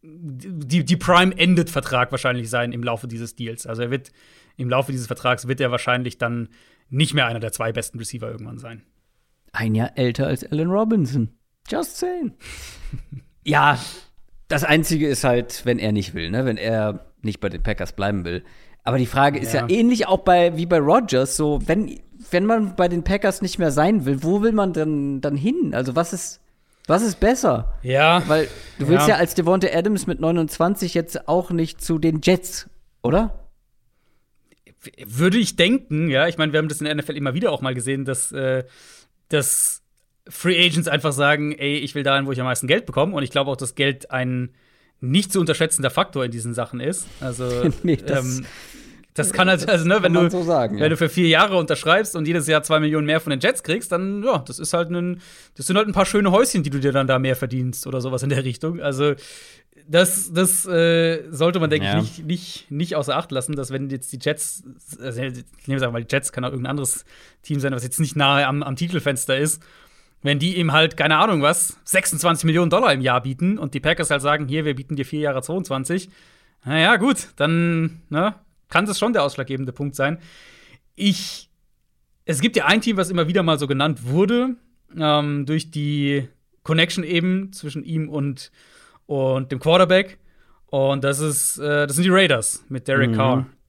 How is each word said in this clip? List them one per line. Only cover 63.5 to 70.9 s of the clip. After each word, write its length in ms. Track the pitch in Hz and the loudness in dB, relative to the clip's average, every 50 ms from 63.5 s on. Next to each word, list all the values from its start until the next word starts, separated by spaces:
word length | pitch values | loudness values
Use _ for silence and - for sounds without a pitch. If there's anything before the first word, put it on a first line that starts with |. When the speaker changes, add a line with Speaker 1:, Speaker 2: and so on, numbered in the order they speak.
| 151 | -4
Speaker 1:
dass 160 | 139 135 120 | -6 -6 -6
wenn 180 | 131 135 135 135 | -6 -6 -4 -4
jetzt 220 | 135 131 131 - | -6 -8 -8 -10
die 80 | - 127 | -12 -4
Jets, 420 | - 147 151 151 - - - - - - - - - - 139 - | -2 -2 -2 -2 -4 -8 -8 -12 -14 -20 -20 -20 -20 -20 -18 -12
also, 220 | 120 131 117 117 | -10 -8 -6 -6
ich 240 | 131 135 127 127 123 _ _ - - - | -6 -6 -8 -10 -14 _ _ -18 -6 -4
nehme 100 | 135 135 | -2 0
es 60 | 131 | 0
einfach 100 | 120 117 | -2 -2
mal, 100 | 117 120 | -4 -4
die 100 | - - | -2 -2
Jets, 200 | 139 135 - - | -2 -2 -2 -8
kann 100 | - 127 | -6 -6
auch 60 | 127 | -6
irgendein 220 | 139 127 120 131 | -6 -6 -6 -4
anderes 340 | 139 143 139 123 - - - _ - - - - _ _ _ | -4 -4 -2 -4 -4 -6 -8 _ -20 -20 -20 -20 _ _ _
Team 180 | - 147 139 | -6 -4 -2
sein, 120 | 131 139 135 | -2 -2 -2
was 100 | 120 117 | -2 -6
jetzt 180 | 127 - - | -6 -2 -2
nicht 160 | 160 139 - 147 | -2 -2 0 2
nahe 280 | 143 139 143 139 143 | 2 4 4 4 2
am, 160 | 131 139 143 | 2 0 -2
am 140 | 147 143 131 | -2 -4 -4
Titelfenster 600 | 127 170 170 180 160 - 147 139 123 - - 135 131 | -4 -4 -2 -2 -2 0 0 -2 -2 0 -2 0 0
ist, 260 | 147 156 160 - - - _ - - _ _ _ _ _ _ _ - | 2 0 -2 -4 -8 -20 _ -20 -20 _ _ _ _ _ _ _ -2
wenn 160 | 139 143 139 | 0 0 0
die 180 | 143 180 185 180 | 0 -2 0 0
ihm 160 | 170 160 143 | 0 2 4
halt, 240 | 151 160 165 | 4 4 4